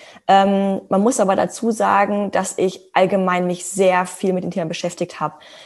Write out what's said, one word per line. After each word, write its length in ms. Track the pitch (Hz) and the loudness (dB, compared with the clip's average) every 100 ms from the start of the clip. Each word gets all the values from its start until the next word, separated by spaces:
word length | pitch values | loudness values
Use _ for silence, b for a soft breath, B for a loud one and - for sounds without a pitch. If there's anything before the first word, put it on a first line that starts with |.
| B B - | B B 2
Ähm, 540 | 196 196 196 196 190 - | 4 4 2 0 -2 -2
man 120 | 190 | 0
muss 180 | 220 269 | 2 2
aber 160 | 190 190 | 0 2
dazu 340 | 185 - 226 | -2 -2 -4
sagen, 600 | 220 196 202 202 202 196 | 0 2 2 2 -2 -2
dass 260 | 185 196 - | -2 -4 -2
ich 320 | 185 - - | -4 -4 -4
allgemein 520 | - 190 202 185 180 180 | 0 2 2 0 0 -2
mich 200 | 175 - | -4 -6
sehr 420 | 190 185 180 185 | 0 2 2 -2
viel 260 | - 190 | -4 -2
mit 100 | 185 | -2
dem 80 | 175 | -4
Thema 140 | 185 165 | -6 -6
beschäftigt 540 | 175 175 - 170 - | -4 -6 -6 -8 -4
hab. 220 | 151 - B B | -8 -8 B B